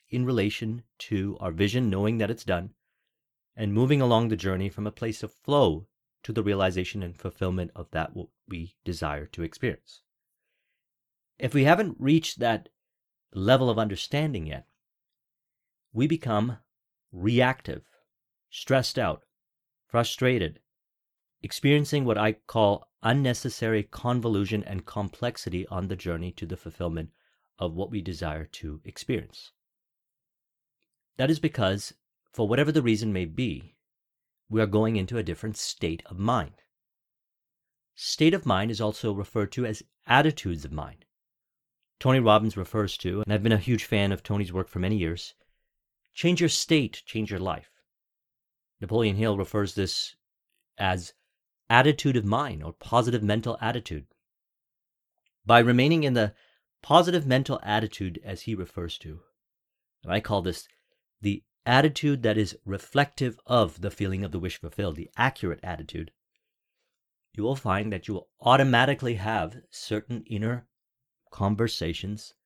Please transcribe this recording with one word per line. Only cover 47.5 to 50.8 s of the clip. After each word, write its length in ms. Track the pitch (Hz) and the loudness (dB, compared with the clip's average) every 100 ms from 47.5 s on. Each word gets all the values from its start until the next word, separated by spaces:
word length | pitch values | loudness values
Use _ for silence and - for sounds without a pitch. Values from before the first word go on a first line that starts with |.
| 78 - _ _ _ _ _ _ _ _ _ _ - | -6 -10 _ _ _ _ _ _ _ _ _ _ -14
Napoleon 360 | 98 110 110 98 | -2 0 2 2
Hill 200 | 110 98 | 0 0
refers 380 | 92 107 101 | -2 -2 -2
this 420 | - 92 - - - _ _ _ _ _ | -2 -2 -2 -8 -10 _ _ _ _ _
as 340 | - | -4